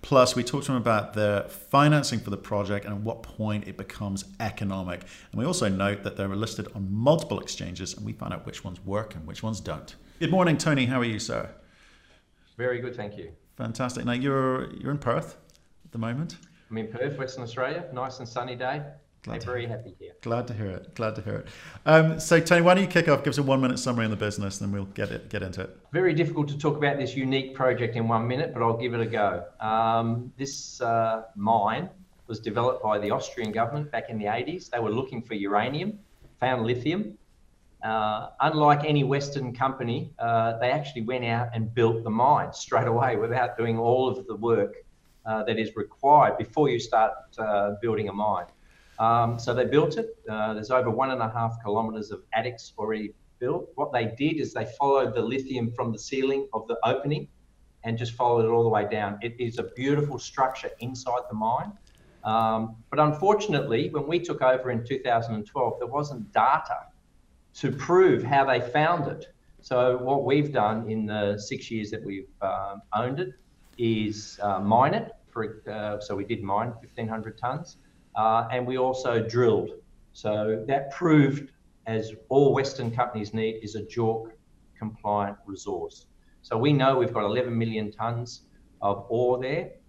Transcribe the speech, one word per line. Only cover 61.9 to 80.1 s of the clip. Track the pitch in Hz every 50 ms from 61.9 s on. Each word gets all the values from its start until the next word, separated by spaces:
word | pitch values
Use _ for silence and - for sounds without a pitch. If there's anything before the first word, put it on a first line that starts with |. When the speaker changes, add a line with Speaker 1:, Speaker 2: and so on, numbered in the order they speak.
| - - - - - -
Speaker 2:
Um, | - 107 110 113 113 113 113 110 113 113 - - - _
but | - 143
unfortunately, | 151 147 147 - 190 202 208 202 208 214 156 139 - - 113 120 156 -
when | - 143 135
we | 143 170 175
took | - - 147 -
over | 135 131 131 123 127 127
in | 120 113 117
two | - 139 -
thousand | - 123 117 117 117 113 110
and | 107 107
twelve, | - - 139 123 113 110 -
there | 123 113
wasn't | 123 147 151 143 131 117 104 -
data | - 113 110 127 143 160 - - - 71 - - _ _ _ _ _ _ _ _ _ _ _ _ _
to | - - 127
prove | - - - - 175 185 190 175 131 110
how | 110 117 143 139 135
they | 135 127 113
found | - - - 147 151 160 175 165 147 -
it. | - - - - - _ _ _ - -
So | - - 127 123 127 127 127
what | 127 127 127 139 139 117
we've | 120 139 151 147 -
done | - 120 107 104 110 113 117 107
in | 110 110 107
the | 104 107 107 101 101 101
six | 104 - - 135 - - -
years | 117 110 107 101
that | 107 - -
we've, | 98 98 98 92 - - _
um, | 101 95 92 95 98 98 98 101 - _
owned | - 107 120 123 135 147
it | 185 185 - - _ _ _ _ _ - -
is, | - 120 113 113 110 107 107 107 104 - - - -
uh, | 101 101 98 95
mine | 101 101 110 117 131 151 190
it. | 226 233 - - - _ _
For, | _ 120 110 101 - - - 107
uh, | 104 107 104 104 104 104
so | - - 104
we | 98 98
did | 95 117 104 98
mine | 98 98 104 113 123 117 -
fifteen | - - - - 113 110
hundred | 110 113 104 110 104 -
tonnes, | - 123 135 147 170 - - - _ _ _ _ _ _ _
uh, | 107 110 110 110 113 117 -
and | 127 127 123
we | 123 131 127
also | 127 127 127 - - 127 117 113
drilled. | 104 107 110 120 123 117 107 95 - - - - - - - - - _